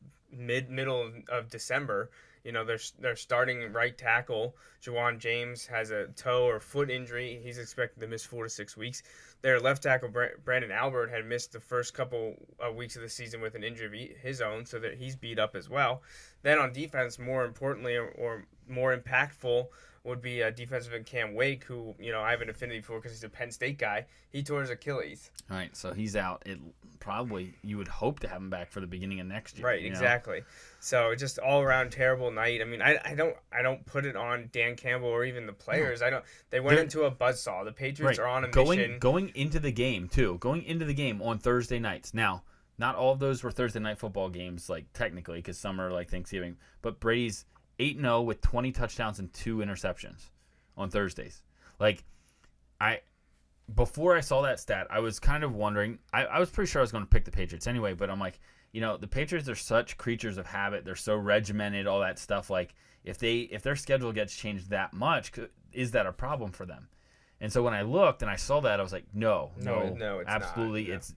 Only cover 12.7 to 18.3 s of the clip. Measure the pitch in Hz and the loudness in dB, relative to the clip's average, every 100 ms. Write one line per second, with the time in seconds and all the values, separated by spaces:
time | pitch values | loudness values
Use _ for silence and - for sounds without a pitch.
12.7 | 113 120 120 113 - 120 113 110 113 110 | -6 -10 -10 -12 -10 -10 -8 -8 -6 -8
13.7 | 117 110 107 127 - 127 131 110 110 120 | -6 -10 -10 -12 -10 -8 -2 -2 -4 -8
14.7 | 117 113 120 131 131 117 110 107 98 95 | -6 -6 -8 -10 -8 -6 0 0 -2 -4
15.7 | 131 127 131 - - - _ 143 151 131 | 2 2 0 -8 -20 -20 _ 4 4 4
16.7 | 127 156 143 123 120 123 131 120 110 135 | -2 -6 -2 -2 -4 -4 -2 -2 -2 -4
17.7 | 113 123 120 117 - 117 | -4 -2 -2 -4 -4 -6